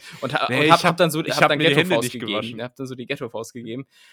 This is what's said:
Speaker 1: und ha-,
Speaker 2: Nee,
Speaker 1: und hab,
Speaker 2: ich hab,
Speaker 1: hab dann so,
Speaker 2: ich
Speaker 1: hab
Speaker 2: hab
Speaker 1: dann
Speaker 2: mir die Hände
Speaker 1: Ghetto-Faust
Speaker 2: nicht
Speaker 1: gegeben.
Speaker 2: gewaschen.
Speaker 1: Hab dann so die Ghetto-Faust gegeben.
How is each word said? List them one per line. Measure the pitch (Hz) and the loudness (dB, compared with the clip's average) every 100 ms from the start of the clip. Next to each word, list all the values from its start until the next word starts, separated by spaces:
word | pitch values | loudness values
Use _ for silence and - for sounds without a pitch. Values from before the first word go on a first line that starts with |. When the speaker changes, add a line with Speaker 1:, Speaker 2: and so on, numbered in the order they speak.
| - 147 | -10 -10
Speaker 1:
und | 131 | -4
ha-, | 151 127 | -2 0
Speaker 2:
Nee, | 127 | 2
Speaker 1:
und | 156 | 4
hab, | 160 | 4
Speaker 2:
ich | |
hab, | 175 | 4
Speaker 1:
hab | 175 | 2
dann | 165 | 2
so, | 156 | 0
Speaker 2:
ich | 156 - | -2 2
Speaker 1:
hab | |
Speaker 2:
hab | 151 | 4
Speaker 1:
dann | 147 | 4
Speaker 2:
mir | 156 | 4
die | 143 | 4
Hände | 185 | 2
Speaker 1:
Ghetto-Faust | - | 0
Speaker 2:
nicht | 123 | -2
Speaker 1:
gegeben. | 120 113 | -6 -4
Speaker 2:
gewaschen. | 104 117 113 | -4 -4 -8
Speaker 1:
Hab | 123 - | -10 -10
dann | 131 | -12
so | |
die | 127 120 | -10 -8
Ghetto-Faust | 143 123 107 113 | -8 -8 -8 -10
gegeben. | 123 113 123 - _ - | -12 -10 -10 -12 _ -20